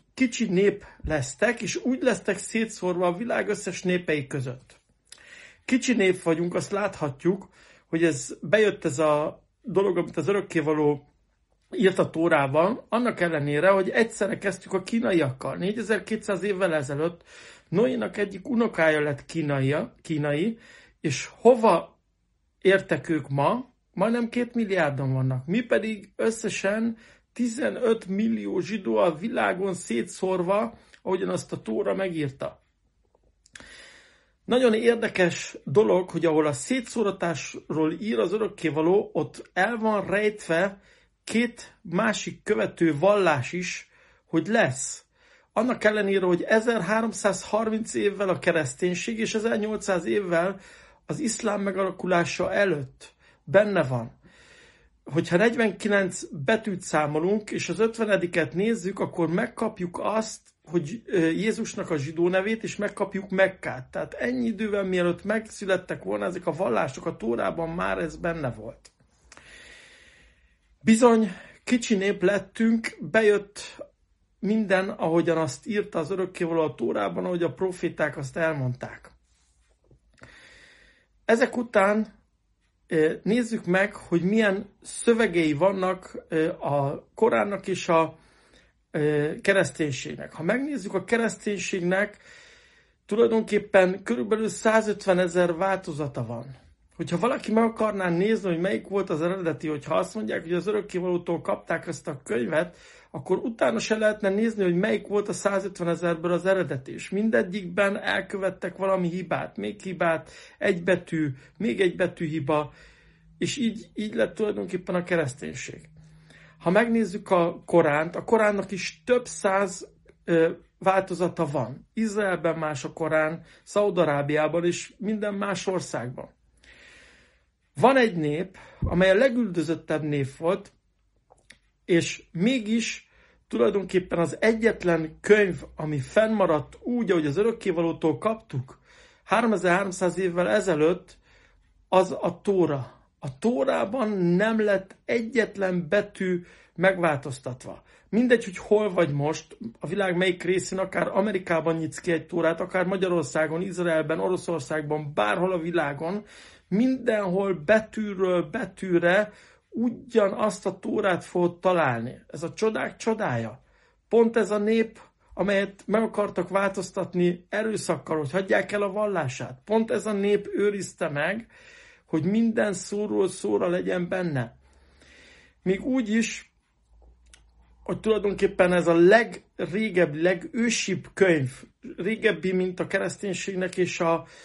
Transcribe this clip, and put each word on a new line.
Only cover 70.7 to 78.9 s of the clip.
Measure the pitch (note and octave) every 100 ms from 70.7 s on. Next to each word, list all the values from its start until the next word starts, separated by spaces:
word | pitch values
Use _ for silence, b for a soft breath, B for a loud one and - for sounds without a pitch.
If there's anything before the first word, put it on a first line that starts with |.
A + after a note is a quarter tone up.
| _
Bizony, | - A3+ B3 A3+ G#3+ B B B
kicsi | - B3 - G3+
nép | G3 G3+
lettünk, | F3+ G3+ F#3+ - A3+ A3+ - -
bejött | D#3+ A3 G#3+ G3+ - - - - - _ _ _ _ _
minden, | F#3+ A3 G3+ F#3+ G3
ahogyan | - E3+ E3+ E3+ D#3+
azt | D#3 - -
írta | G#3 G3+ F3
az | D#3
örökkévaló | F#3 F3+ - E3 E3
a | D3+ -
Tórában, | - - G3+ F3+ F3+
ahogy | F3
a | E3+
proféták | - F#3+ F3+ E3+ E3+ D3+ D#3
azt | C3+ D#3+
elmondták. | D#3+ D3+ B2+ B2 -